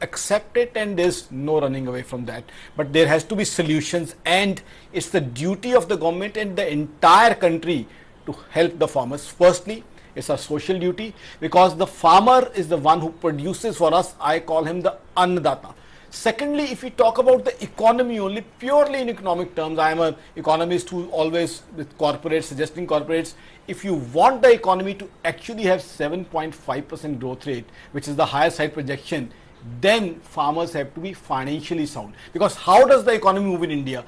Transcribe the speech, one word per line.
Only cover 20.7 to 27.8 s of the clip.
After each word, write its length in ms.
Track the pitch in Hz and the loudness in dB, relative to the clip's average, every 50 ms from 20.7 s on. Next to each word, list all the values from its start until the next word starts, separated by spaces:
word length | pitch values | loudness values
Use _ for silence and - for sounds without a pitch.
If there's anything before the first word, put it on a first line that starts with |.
| 180 175 175 - | -2 -4 -4 -6
who 180 | 180 175 175 175 | -8 -8 -8 -4
always 500 | - 160 156 160 165 170 165 160 - - - - - | -2 -2 -2 0 0 -2 -2 -4 -6 -12 -18 -16 -14
with 220 | 156 143 - - - | -14 -14 -14 -6 -2
corporates, 460 | 156 147 143 147 - 165 156 160 156 | -2 -2 -2 -4 -4 -4 -2 -2 -4
suggesting 420 | - 139 135 147 143 - 175 180 | -6 -6 -6 -6 -6 -6 -8 -4
corporates, 480 | 151 156 151 147 147 165 165 160 - - - - - - - _ | -2 -2 -2 -2 -2 -2 -4 -4 -6 -12 -20 -20 -20 -20 -20 _
if 180 | - 185 - - | -14 -12 -10 -6
you 80 | 196 | -4
want 480 | 175 147 123 117 127 160 196 247 269 233 | -4 -4 -6 -4 2 4 4 4 4 6
the 100 | 269 254 | 6 6
economy 440 | 233 226 - 190 185 185 190 196 196 | 6 6 4 0 0 0 -2 -6 -8
to 120 | 196 202 180 - _ - | -10 -14 -18 -14 _ -6
actually 380 | 165 - - - - 233 220 214 | -6 -6 -6 -10 -12 -8 -4 0
have 180 | 185 185 185 | 0 0 0
seven 420 | - - - - 151 147 165 185 175 | -2 -8 -8 -6 -6 -6 -4 -8 -8
point 300 | - - 160 156 160 151 | -6 -6 -6 -6 -6 -10
five 340 | - - - 127 143 147 - | -10 -10 -8 -8 -8 -8 -10
percent 320 | 165 151 - 151 143 117 | -14 -12 -10 -10 -8 -8
growth 260 | 131 127 123 - - | -8 -10 -10 -10 -8
rate, 200 | 147 131 120 110 - - - | -8 -8 -8 -10 -14 -20 -20